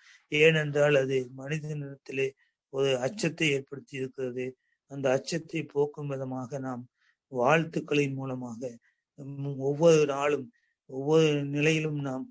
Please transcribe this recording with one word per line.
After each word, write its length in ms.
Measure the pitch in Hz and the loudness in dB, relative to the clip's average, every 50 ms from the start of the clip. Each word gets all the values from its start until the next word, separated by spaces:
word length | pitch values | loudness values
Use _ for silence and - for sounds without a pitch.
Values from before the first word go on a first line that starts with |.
| _ - - _ _ - 151 | _ -20 -20 _ _ -4 2
ஏனென்றால் 640 | 151 151 165 160 156 151 147 143 147 143 147 147 | 6 6 6 6 6 2 2 2 4 4 6 6
அது 240 | 135 135 131 135 131 127 123 131 | 4 4 2 0 -2 -2 -4 -10
மனிதனிடத்திலே 880 | 131 131 139 156 156 147 151 156 147 143 139 139 135 _ - 135 131 135 135 - _ _ _ _ _ _ _ - | -12 -8 -6 -6 -6 -6 -8 -8 -8 -8 -10 -12 -16 _ -10 -4 -4 -4 -4 -4 _ _ _ _ _ _ _ -2
ஒரு 180 | 135 139 135 131 123 | 0 0 2 2 0
அச்சத்தை 480 | 123 131 107 104 156 160 147 - 165 151 | -2 -4 -4 -2 -4 -4 -2 0 0 0
ஏற்படுத்தி 440 | 139 139 139 - 143 135 - - - | 0 0 -4 -6 -14 -16 -16 -12 -8
இருக்கிறது. 480 | 135 131 131 - - 131 123 120 127 127 131 131 _ _ _ _ _ _ - | -8 -8 -8 -6 -6 -8 -6 -6 -6 -8 -8 -8 _ _ _ _ _ _ -16
அந்த 160 | 139 139 135 131 | -10 -4 0 2
அச்சத்தை 500 | 127 135 - - 180 160 160 - - 165 143 | 2 0 0 -2 -6 -6 -6 -6 -6 -8 -6
போக்கும் 460 | - - 143 147 147 - 151 147 143 | -4 -2 -2 -2 -2 -2 -10 -10 -8
விதமாக 500 | 139 135 135 131 131 131 127 117 143 135 | -6 -6 -6 -6 -6 -8 -8 -8 -8 -8
நாம் 240 | 131 131 127 120 123 - _ _ _ _ _ _ _ - 135 | -8 -8 -8 -10 -12 -16 _ _ _ _ _ _ _ -10 -2
வாழ்த்துக்களின் 840 | 123 120 131 156 165 160 160 - 165 156 - 151 147 147 139 135 | 0 2 4 4 4 2 0 -4 -6 -4 -2 0 0 0 0 -2
மூலமாக, 480 | 135 135 135 127 127 127 120 117 113 131 123 117 117 _ _ _ _ _ _ _ - | -6 -8 -8 -8 -8 -8 -10 -12 -10 -10 -12 -12 -14 _ _ _ _ _ _ _ -18
ம், 360 | - 135 143 139 139 143 139 131 | -16 -14 -12 -8 -8 -8 -6 -4
ஒவ்வொரு 440 | 131 139 143 143 165 170 160 156 151 | -2 -2 0 4 6 8 8 8 6
நாளும் 400 | 143 135 139 139 147 147 131 127 117 _ _ _ _ _ _ _ - | 4 2 0 0 0 0 0 -4 -8 _ _ _ _ _ _ _ -12
ஒவ்வொரு 540 | 131 131 139 147 156 160 160 151 147 143 143 | -10 -6 0 4 4 6 6 6 4 2 -2
நிலையிலும் 560 | 139 143 147 147 156 160 156 156 156 151 147 | -2 -2 0 2 2 2 2 0 -2 -2 -4
நாம் 240 | 139 139 131 131 131 127 | -4 -4 -4 -6 -8 -10